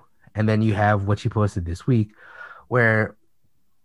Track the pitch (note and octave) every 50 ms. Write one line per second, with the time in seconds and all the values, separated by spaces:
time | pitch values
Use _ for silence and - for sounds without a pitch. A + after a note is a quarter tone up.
0 | _ _ _ _ _ - _ G#2 G#2+ A2 G#2+ G#2+ A2 A2 G2+ G#2 G#2 G#2 G#2+ G#2
1 | G2+ G2 G#2 - - A2+ - A2 G#2+ G2+ - F#2+ F2 E2+ E2+ - - - C3 A2+
2 | G#2+ G#2+ - _ - - - - - - - - - _ A#2 B2 A#2+ A2+ A2 A2
3 | G#2+ - - _ _ _ _ _ _ _ _ _ _ _ _ _ _